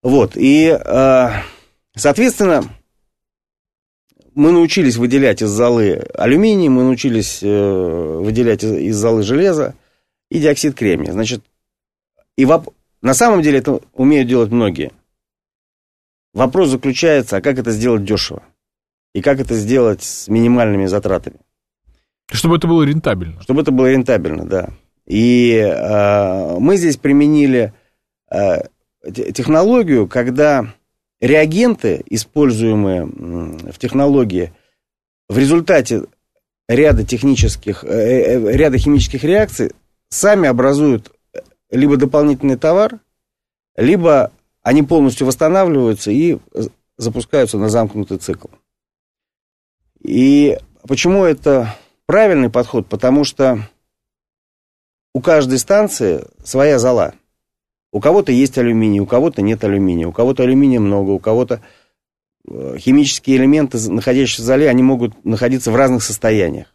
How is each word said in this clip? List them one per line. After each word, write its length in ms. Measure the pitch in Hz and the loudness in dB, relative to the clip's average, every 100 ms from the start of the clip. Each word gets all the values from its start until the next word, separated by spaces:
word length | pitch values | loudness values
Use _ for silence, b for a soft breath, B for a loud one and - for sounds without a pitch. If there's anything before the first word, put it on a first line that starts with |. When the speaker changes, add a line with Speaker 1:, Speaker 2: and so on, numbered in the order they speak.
Speaker 1:
Вот, 320 | 127 135 101 | 2 2 2
и, 320 | - 135 147 160 156 | 0 2 4 4 0
э, 480 | - 120 135 131 123 107 B B B _ _ | 0 0 4 4 2 -4 B B B _ _
соответственно, 680 | - 143 143 247 - 196 147 95 - _ _ _ _ _ _ _ _ _ _ _ _ _ _ _ | -2 -2 2 0 0 0 0 -4 -16 _ _ _ _ _ _ _ _ _ _ _ _ _ _ _
мы 180 | 143 151 | 2 4
научились 460 | 175 165 196 143 117 | 6 4 2 0 0
выделять 440 | 120 135 131 98 | 0 2 2 0
из 80 | 107 | -2
золы 560 | 104 120 120 104 78 - | 0 2 2 0 -2 -6
алюминий, 540 | - 113 147 220 202 160 | -4 0 2 2 2 2
мы 140 | 127 | 2
научились, 560 | 127 123 139 113 101 - | 2 0 -2 -2 -4 -6
э, 760 | 101 104 101 95 87 82 80 80 | -2 0 0 -2 -4 -4 -6 -6
выделять 420 | 104 110 120 104 | -4 0 0 0
из, 80 | 107 | -2
из 240 | 92 85 107 | -4 -4 -2
золы 260 | 113 113 | 0 0
железо 500 | 101 139 196 156 139 - _ _ _ _ _ | 0 0 0 0 -4 -10 _ _ _ _ _
и 100 | - | -2
диоксид 360 | 151 143 151 | 0 0 -2
кремния. 360 | 135 107 80 78 | -2 -2 -2 -4
Значит, 280 | 90 110 120 _ _ _ _ _ _ _ _ _ - | -6 -6 -6 _ _ _ _ _ _ _ _ _ -2
и 80 | |
воп-, 280 | 135 226 160 _ _ _ | 2 2 -2 _ _ _
на 120 | 123 | -2
самом 260 | 135 240 196 | 2 2 2
деле 180 | 151 135 | 2 0
это 200 | 127 127 _ | 0 -6 _
умеют 340 | - 131 151 120 | -2 2 2 2
делать 240 | 127 110 | 0 0
многие. 400 | 120 107 80 69 _ _ _ _ _ _ _ _ _ _ _ _ _ _ | 0 0 -2 -10 _ _ _ _ _ _ _ _ _ _ _ _ _ _
Вопрос 360 | 98 127 185 165 | -2 0 2 0
заключается, 680 | 131 139 127 165 147 117 98 | 0 -4 -2 0 0 0 -4
а 40 | |
как 160 | 143 131 | -2 -4
это 140 | 120 | -4
сделать 320 | 107 120 110 | -2 0 -2
дёшево? 400 | 101 101 - 80 _ _ _ _ _ _ _ | -2 -4 -4 -12 _ _ _ _ _ _ _
И 80 | 98 | -4
как 180 | 143 135 | -2 -2
это 160 | 127 | -2
сделать 480 | 117 104 131 117 95 | -4 -2 0 0 -2
с 240 | - - - | -10 -14 -4
минимальными 580 | 110 117 123 110 101 | 0 2 2 0 -2
затратами? 520 | 95 98 90 92 - - _ _ _ _ _ _ _ _ - | -2 -4 -4 -6 -6 -20 _ _ _ _ _ _ _ _ -12
Speaker 2:
Чтобы 260 | - 165 170 | -4 0 0
это 100 | 165 | 2
было 160 | 165 | 2
рентабельно. 580 | 143 156 143 98 82 85 | 2 -2 -2 -4 -8 -12
Speaker 1:
Чтобы 200 | - 135 | -4 -2
это 100 | 147 | 0
было 160 | 131 131 | 2 2
рентабельно, 540 | 131 127 110 78 78 | 2 0 -2 -2 -8
да. 240 | 80 92 90 - _ _ _ | -4 -6 -6 -16 _ _ _
И, 480 | 104 120 123 120 | 0 2 4 4
э, 1000 | 113 104 73 76 104 101 104 98 95 80 87 | 2 0 -2 -2 0 2 2 0 -4 -6 -2
мы 160 | 135 196 | 0 2
здесь 200 | 170 135 | 0 -2
применили, 760 | 143 143 147 151 139 127 107 _ _ _ _ _ _ | 0 2 4 2 2 2 -2 _ _ _ _ _ _
э, 320 | 92 98 82 - _ _ _ - | -2 -2 -2 -6 _ _ _ -14
те-, 180 | 98 - | -10 -8
технологию, 760 | - 127 156 196 247 180 127 95 | -6 0 2 2 2 2 0 0
когда 680 | 127 120 127 151 139 110 - _ _ _ _ | -2 -4 0 0 0 -4 -14 _ _ _ _
реагенты, 840 | 120 156 151 170 240 214 107 80 - | 0 2 2 0 0 0 -4 -4 -6
используемые, 920 | 110 - 151 143 110 113 107 98 92 | -8 -6 0 0 2 0 0 0 -2
м, 540 | 80 - 85 85 82 80 - | -6 -12 -12 -10 -10 -14 -18
в 60 | - | -10
технологии, 720 | 123 135 139 139 113 90 82 _ _ _ _ _ _ _ _ | -6 0 2 2 0 -4 -6 _ _ _ _ _ _ _ _
в 80 | 107 | -2
результате 680 | 139 165 165 165 117 110 - _ _ _ _ _ - | 2 0 2 0 0 -6 -6 _ _ _ _ _ -2
ряда 380 | 120 151 131 | 2 4 2
технических, 800 | 104 120 139 131 98 - 104 98 | -2 -2 0 2 0 -2 -8 -8
э, 40 | - | -4
э, 640 | 110 110 127 87 123 107 135 | -2 0 2 2 0 0 2
ряда 220 | 156 127 | 2 2
химических 440 | 147 143 123 131 | 2 2 0 -2
реакций 480 | 147 196 214 - 104 - _ _ _ | 0 0 0 -4 -6 -8 _ _ _
сами 400 | - 202 208 151 | -2 2 2 2
образуют 600 | 120 131 143 151 113 - _ _ - _ _ _ | 2 0 2 2 0 -4 _ _ -20 _ _ _
либо 280 | 120 143 139 | 0 2 2
дополнительный 600 | 135 151 147 135 139 123 | 2 2 0 0 -2 -2
товар, 420 | 156 180 220 226 _ _ _ _ _ _ _ - | 0 0 -2 -4 _ _ _ _ _ _ _ -2
либо 540 | 120 190 170 143 - _ _ _ | 0 2 4 2 0 _ _ _
они 180 | - 143 | 0 2
полностью 460 | 143 165 135 120 127 | 2 2 2 0 -4
восстанавливаются 840 | - 156 190 185 143 117 104 107 | 0 0 2 2 0 0 -2 -2
и 280 | 120 170 147 _ | 0 0 -2 _
з-, 160 | - - _ _ - | -10 -10 _ _ -10
запускаются 640 | 113 120 - 147 120 107 | -8 -8 -2 0 0 -2
на 100 | 107 | -2
замкнутый 480 | 113 107 107 98 98 | 0 -2 -6 -8 -8
цикл. 300 | - 85 - _ _ _ _ _ _ _ _ _ _ _ _ _ _ _ | -8 -10 -12 _ _ _ _ _ _ _ _ _ _ _ _ _ _ _
И 540 | - 117 131 143 143 - - _ 117 | -4 2 4 4 4 0 -8 _ -6
почему 360 | 135 175 196 | -2 0 2
это 520 | 180 143 156 135 110 B B _ | 2 0 0 0 0 B B _
правильный 440 | - 185 214 160 120 | -2 2 4 2 0
подход? 380 | 123 120 120 95 | -2 -2 -6 -6
Потому 360 | 101 127 143 | -4 0 2
что 440 | 139 - 131 113 107 _ _ _ _ _ _ _ _ _ _ _ _ _ _ | 0 0 -2 -2 -8 _ _ _ _ _ _ _ _ _ _ _ _ _ _
у 80 | 135 | -4
каждой 380 | 175 156 131 131 | 2 2 2 -2
станции 640 | - 202 208 - 107 80 - _ | 0 0 0 -2 -2 -2 -8 _
своя 340 | - 131 147 135 | -6 0 2 2
зола. 340 | 123 120 80 _ _ _ _ _ _ _ _ | 2 0 -2 _ _ _ _ _ _ _ _
У 100 | 104 | -2
кого-то 300 | 143 196 - | 2 2 2
есть 260 | 127 135 - | 0 0 0
алюминий, 420 | 120 113 110 101 | 0 0 0 0
у 60 | |
кого-то 360 | 98 120 160 - | 0 0 0 -2
нет 220 | 101 110 | -4 -2
алюминия, 440 | 107 101 95 85 82 | -2 0 0 -2 -4
у 40 | |
кого-то 320 | 82 123 135 | -2 -2 0
алюминия 380 | 127 131 139 123 | 2 2 2 2
много, 300 | 101 101 98 | 0 -2 -2
у 80 | 95 | -2
кого-то, 420 | 110 113 127 110 b b b _ _ _ _ _ - | 0 0 -2 -6 b b b _ _ _ _ _ -18
э, 280 | 53 67 64 | -14 -12 -6
химические 600 | 123 139 139 - - 131 | 2 2 2 -2 0 2
элементы, 400 | 135 151 139 117 | 4 2 0 -4
з-, 120 | 110 | -4
находящиеся 500 | 104 131 127 123 - | -4 0 0 0 -4
в 40 | |
золе, 240 | 113 135 151 | -2 2 2
они 140 | 123 | 4
могут 400 | 131 131 117 - | 2 0 -4 -6
находиться 480 | - 110 123 131 120 | -6 -2 -2 -2 -2
в 40 | 117 | 0
разных 260 | 135 123 | 2 0
состояниях 640 | 110 101 113 107 87 71 - | -4 -4 0 0 -2 -4 -16